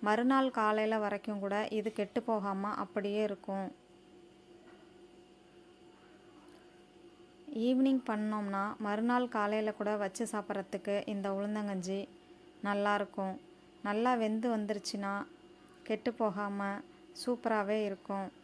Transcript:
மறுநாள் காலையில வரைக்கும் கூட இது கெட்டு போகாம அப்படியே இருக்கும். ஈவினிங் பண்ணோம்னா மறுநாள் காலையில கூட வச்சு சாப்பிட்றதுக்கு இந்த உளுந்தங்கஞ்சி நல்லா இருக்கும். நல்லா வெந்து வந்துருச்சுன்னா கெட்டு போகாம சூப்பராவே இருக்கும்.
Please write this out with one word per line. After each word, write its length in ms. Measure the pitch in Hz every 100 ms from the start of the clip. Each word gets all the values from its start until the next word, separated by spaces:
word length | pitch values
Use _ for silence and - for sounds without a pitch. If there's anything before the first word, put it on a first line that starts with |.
| 208
மறுநாள் 420 | 214 240 269 269 254
காலையில 400 | 214 214 214 220 208
வரைக்கும் 380 | 202 214 208 196
கூட 100 | 202 214 214
இது 100 | 208 214
கெட்டு 220 | 202 - 226
போகாம 440 | 220 202 196 202 - 202
அப்படியே 360 | - 202 208 214
இருக்கும். 400 | 196 - 196 190 - - - - - - - - - - - - - - - - - - - - - - - - - - - - - - - - - - - - - - 254 233
ஈவினிங் 340 | 254 269 262 247
பண்ணோம்னா 560 | 214 214 214 208 196 202 - 214
மறுநாள் 480 | 208 233 247 247 233
காலையில 340 | 208 214 214 214
கூட 120 | 208 208
வச்சு 220 | 202 190 226 214
சாப்பிட்றதுக்கு 600 | 202 202 190 202 190 202 - 208
இந்த 140 | 196 196
உளுந்தங்கஞ்சி 640 | 202 214 208 190 180 196 202 - - - - - 202
நல்லா 240 | 202 202 208
இருக்கும். 360 | 202 - 190 190 - - - - 202
நல்லா 240 | 208 240 247
வெந்து 260 | 220 220 240 220
வந்துருச்சுன்னா 580 | 208 208 190 202 196 202 - - - - - - -
கெட்டு 220 | 220 247 240
போகாம 560 | 220 196 202 202 202 202 - - - -
சூப்பராவே 560 | - 240 233 220 202 214 208
இருக்கும். 400 | 190 - 196 190 -